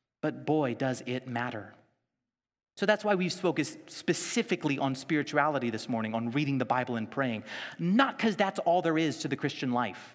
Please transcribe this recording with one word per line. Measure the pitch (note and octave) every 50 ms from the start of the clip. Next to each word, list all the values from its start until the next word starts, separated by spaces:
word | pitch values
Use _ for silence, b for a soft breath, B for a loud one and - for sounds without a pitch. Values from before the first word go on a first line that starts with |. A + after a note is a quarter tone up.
| _ _ _ _ -
but | D#3 B2+ C3+ C3
boy, | - D3+ D#3 C#3+ B2 A2+
does | A2+ C3+ C3 B2+ - -
it | B2 B2 B2+ -
matter. | C3 A#2+ A#2 A#2+ B2 A#2 G#2+ F#2+ G2 - - _ _ _ _ _ _ _ _ _ _ _ _ _ _ _ _ _ _ _
So | - G#3
that's | F#3+ G#3+ G#3 -
why | G#3 G3+
we've | F3+ F#3 E3+ -
focused | - - F3 C#3+ D#3 C#3+ D3 - - - -
specifically | - - - - D#3+ - - - - A#3+ A3+ - F#3 - - D3+ C#3 C3
on | C#3 C3+ C3
spirituality | C3 - - D#3+ D3 C#3 - D3 D3 C#3+ D#3 D3 C3+ B2 A#2+
this | A2 A2 - -
morning, | B2 A2+ A2 A2 A2
on | A2+ A#2 A#2
reading | A#2 D3 D3+ C#3 C#3 C3
the | B2+
Bible | - B2 B2+ B2 - A#2+
and | A2+ A2 A2
praying. | - C#3+ C3+ B2 A2+ G#2 - B B B B B B B
Not | E3 F3 F#3+ A#3+ C#4 C4 - -
'cause | - A3+ F#3+
that's | D3 G3+ F#3+ F#3+ -
all | - E3+ E3+ F3+ E3+
there | E3 D#3 D#3+
is | E3 D3+ - -
to | - C#3+
the | C3
Christian | - - C#3 - - D3 B2+ B2
life, | A#2+ B2 G2+ F2+ - - -